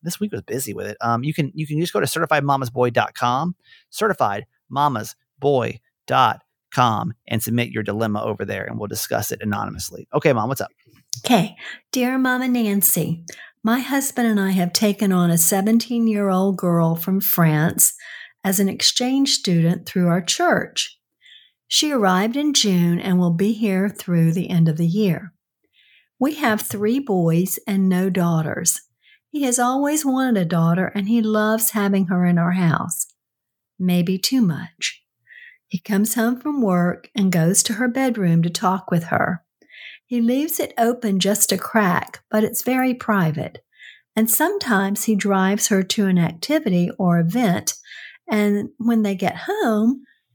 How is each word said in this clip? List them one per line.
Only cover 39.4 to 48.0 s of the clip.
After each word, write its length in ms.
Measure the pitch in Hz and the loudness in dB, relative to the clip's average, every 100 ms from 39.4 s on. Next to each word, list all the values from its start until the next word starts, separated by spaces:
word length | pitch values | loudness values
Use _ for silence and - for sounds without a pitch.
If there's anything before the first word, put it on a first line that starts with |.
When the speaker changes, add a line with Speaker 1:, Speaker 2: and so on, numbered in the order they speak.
| _ _ _ - - - - | _ _ _ -20 -20 -20 -6
Speaker 2:
He 140 | 240 | -2
leaves 380 | 233 262 320 - | 0 0 -2 -4
it 140 | - - | -4 0
open 440 | 233 240 220 196 | 0 0 0 0
just 320 | 190 208 - | 2 0 0
a 60 | 190 | -2
crack, 640 | - 226 196 175 - - - | -2 2 2 0 -4 -16 -4
but 120 | 214 | 0
it's 200 | 214 - | 0 -2
very 320 | - 254 254 247 | -2 0 0 -2
private. 640 | - 202 165 151 - - _ _ - - _ - | 0 2 2 -2 -6 -12 _ _ -20 -20 _ -2
And 120 | 226 | 0
sometimes 760 | - 320 403 254 202 196 202 | 2 0 0 0 0 0 -2
he 100 | - 208 | -2 0
drives 520 | 202 190 190 208 - | 2 2 2 2 2
her 160 | 196 | 0
to 240 | 190 - 196 | 0 0 2
an 100 | 180 | 2
activity 720 | 165 165 - 311 311 175 175 - | 2 -2 -2 -2 0 0 0 0
or 220 | 180 170 | 2 2
event, 560 | 165 220 226 196 - - - - | 2 0 0 0 -2 -8 -12 -20